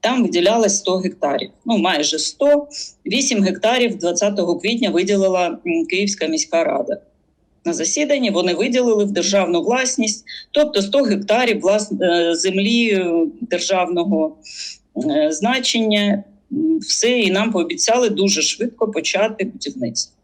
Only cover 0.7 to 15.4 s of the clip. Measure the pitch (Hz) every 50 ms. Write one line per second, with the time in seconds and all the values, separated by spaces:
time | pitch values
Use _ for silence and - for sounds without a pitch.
0.7 | - - - - 185 185 185 185 - - - 147 139 - - - - _ _ 233
1.7 | 233 202 - 185 175 - 302 - - 311 - - - _ 285 285 294 294 285 294
2.7 | - - - - - _ _ - 190 269 277 - 254 208 196 185 - - - 220
3.7 | 247 254 240 233 - - - 175 175 175 202 208 202 202 175 170 175 170 - 208
4.7 | 240 233 240 202 151 170 190 196 208 196 190 190 185 185 180 170 160 - _ 175
5.7 | 165 165 165 - 185 185 208 202 - - 160 160 160 156 - - - 165 160 143
6.7 | - - - - - - - _ _ _ _ _ _ _ _ _ _ _ _ 339
7.7 | 339 277 - - - 294 294 285 294 277 254 214 196 180 175 180 175 160 220 247
8.7 | 240 254 247 240 220 208 208 202 202 - 208 202 196 202 185 165 349 170 156 202
9.7 | 240 254 262 247 - - 226 214 - - _ - - - - _ _ 294 302 294
10.7 | - 208 196 202 208 277 277 220 202 196 - - 208 233 254 233 214 - - 185
11.7 | 202 214 208 - - - 185 175 170 175 170 170 170 165 - 190 185 196 202 226
12.7 | 233 233 233 226 202 190 185 175 165 170 165 151 - - 240 - 175 175 - -
13.7 | 196 185 180 170 180 175 170 196 - 156 156 156 151 _ _ - - - - -
14.7 | - - _ _ _ - - 156 143 151 151 156 160 156